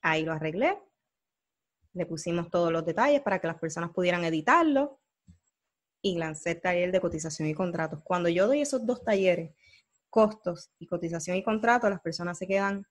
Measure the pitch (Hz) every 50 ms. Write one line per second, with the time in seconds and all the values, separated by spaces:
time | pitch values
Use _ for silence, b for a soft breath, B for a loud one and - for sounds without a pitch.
0 | - 170 160 160 156 160 160 156 151 160 156 185 254 330 403 - - _ _ _
1 | _ _ _ _ _ _ _ _ _ _ _ _ _ _ _ _ _ _ _ 175
2 | 170 160 165 156 - 175 170 175 170 170 - 175 170 165 165 165 165 170 156 185
3 | 233 285 294 277 285 208 196 180 - 165 165 - - 160 156 170 170 170 170 -
4 | 180 175 175 175 170 165 160 156 156 - 269 349 339 311 277 269 285 294 - _
5 | _ _ _ _ _ _ - _ _ _ _ _ _ _ _ _ _ _ _ _
6 | - 202 180 170 165 160 156 156 - 175 165 170 - 185 180 175 180 180 180 185
7 | 180 170 170 156 156 160 151 - 156 151 156 151 190 175 170 170 160 156 160 147
8 | - - 190 175 170 175 170 175 190 220 269 294 294 285 - 254 226 220 247 247
9 | - - 214 196 190 185 175 170 165 165 - b b b b b b b _ _
10 | _ _ - 220 220 208 214 - _ 180 175 170 - _ _ _ 170 - 185 165
11 | 170 165 170 165 160 - 180 190 190 - 220 220 214 233 240 247 233 208 196 180
12 | _ 170 160 - 170 175 175 - 190 180 190 196 196 196 196 196 202 _